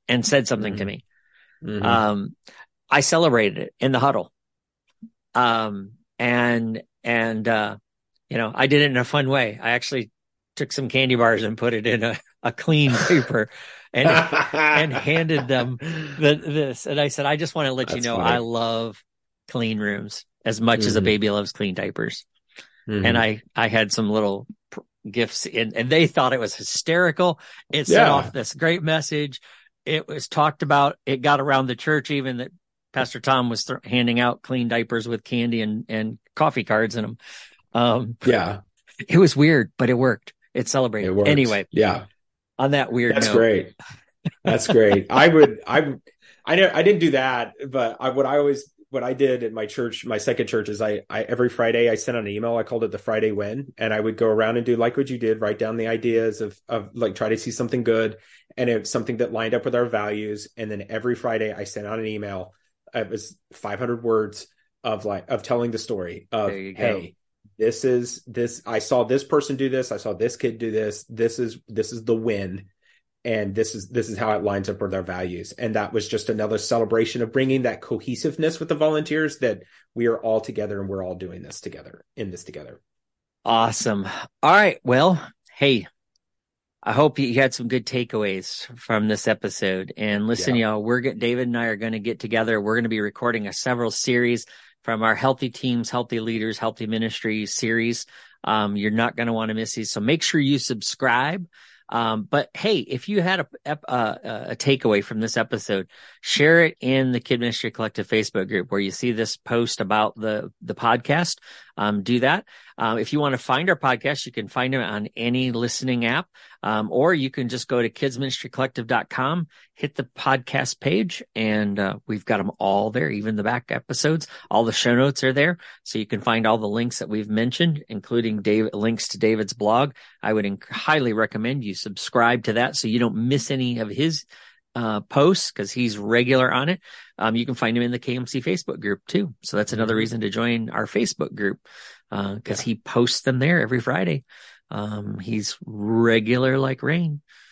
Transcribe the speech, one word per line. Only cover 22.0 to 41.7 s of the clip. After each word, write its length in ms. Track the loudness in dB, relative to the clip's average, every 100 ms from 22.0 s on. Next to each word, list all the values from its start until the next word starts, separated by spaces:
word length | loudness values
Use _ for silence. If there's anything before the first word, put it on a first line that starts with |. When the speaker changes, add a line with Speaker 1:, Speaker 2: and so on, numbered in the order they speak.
| -6 -6 -16 _ _ -20 -20 _ -4
Speaker 2:
Mm-hmm. 180 | 0 2
Speaker 1:
And 120 | 4
I, 240 | 2 -2 -6 -2
I 120 | 0
had 220 | 2 2
some 160 | 0 0
little 360 | 0 0 -2 -8 -20 _
pr-, 120 | -18 -18 _ -8
gifts 360 | -2 -2 -2 -6
and, 280 | -2 -2
and 160 | -2 2
they 160 | 4 4
thought 260 | 4 2
it 60 | 2
was 140 | -2 -6
hysterical. 840 | -8 -6 0 2 2 4 2 0 -8 -20 -6
It 160 | -4 4
set 200 | 6 8
Speaker 2:
Yeah. 40 |
Speaker 1:
off 220 | 6 0
this 200 | -6 -6
great 300 | -2 0 0
message. 560 | 0 0 0 -4 -4 -8 -20 -20 _ _ -4
It 220 | -4 -4
was 200 | -10 -6
talked 360 | 2 2 2
about. 340 | 2 4 4 0 -4
It 160 | 0
got 180 | 2 2
around 280 | 4 2 2
the 80 | -2
church 340 | 0 0 0
even 260 | -4 -4 -6
that 140 | -10 _ _ _ _
Pastor 280 | -4 -4 -2
Tom 280 | 2 2 2
was 140 | -2
thr-, 140 | -6 -8 -2
handing 340 | 0 2 2
out 220 | 0 0
clean 260 | -4 -2 0
diapers 400 | -2 -2 -4 -4
with 160 | -8
candy 380 | -4 -2 0 0
and, 240 | -2 -4 -4
and 300 | -6 -6 -8 _ 0
coffee 280 | 0 0 0
cards 300 | 0 0 -2
in 100 | -6
'em. 120 | -8 -18 -20 -20 _ _
Um, 440 | 0 2 2 -2 -2 2
Speaker 2:
Yeah. 340 | 2 2 -6 -12 _ _ -16 2
Speaker 1:
it 100 | 6
was 180 | 6 8
weird, 360 | 6 6 2 0
but 120 | 2
it 40 | 4
worked. 380 | 4 2 -6 -20 _
It 140 | -6 -2
celebrated. 400 | 2 0 0 0
Speaker 2:
It 80 | 2
worked. 140 | 4
Speaker 1:
Anyway. 360 | 4 4 2 0